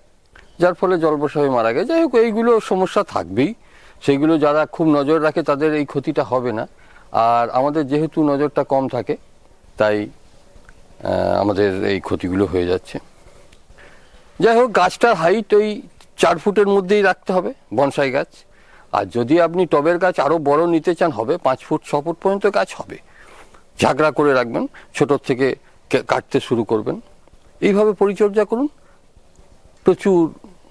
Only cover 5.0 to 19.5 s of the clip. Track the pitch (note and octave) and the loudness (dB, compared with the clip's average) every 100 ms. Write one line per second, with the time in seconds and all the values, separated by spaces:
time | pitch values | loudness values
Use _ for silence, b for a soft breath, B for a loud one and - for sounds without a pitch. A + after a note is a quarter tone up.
5 | C#3 D#3+ D#3 D3+ D3+ C#3+ D#3 D3+ C#3+ D3 | 2 0 0 -2 -2 0 0 0 -2 -4
6 | C3 D3+ C3 B2 B2 A2 - b b b | -4 -4 -2 -2 -2 -4 -8 b b b
7 | b A2 A2+ A#2+ A#2+ B2 C#3 D3+ C#3 D3 | b 0 2 2 0 0 0 0 -2 -2
8 | D#3 - D3+ C#3 D3 C#3+ C#3 C3+ C3 A#2+ | -2 0 0 0 -2 -2 -2 -2 -2 -4
9 | A2 - - _ _ _ - - G#2+ G#2 | -6 -8 -12 _ _ _ -10 -2 0 0
10 | G#2 - - - - - - - - - | -4 -10 -20 -20 -20 -20 -20 -20 -20 -12
11 | F#2+ F#2 F#2 F#2 G2+ F#2+ G2+ F#2+ G2+ G2 | -6 -2 0 0 0 0 0 -2 -4 -4
12 | - F#2 F2+ F#2 G2 F2+ F2 F#2 - - | -4 -6 -4 -2 -2 -2 -2 -4 -6 -14
13 | - - - - - - - b b b | -16 -20 -20 -20 -20 -20 -20 b b b
14 | b b b - F#3 A#3 B3 F#3+ F3+ - | b b b 0 2 4 2 2 0 2
15 | A#3 G3+ E3 G#3+ G#3+ G#3 G#3+ G#3 - - | 2 2 2 0 2 2 2 -4 -12 -20
16 | - - E3 E3+ G#3+ G3 G3+ G3+ F3+ G#3 | -20 0 0 2 0 0 2 2 2 2
17 | G3 F#3 - F#3 G3+ C4+ _ G#2+ C#3 C3+ | 2 0 -2 -4 -4 -8 _ -2 0 0
18 | C#3 B2+ D#3+ - _ b b b b - | -2 -2 -6 -10 _ b b b b -4
19 | G2+ A2+ A#2+ E3 E3+ | -2 -4 2 2 2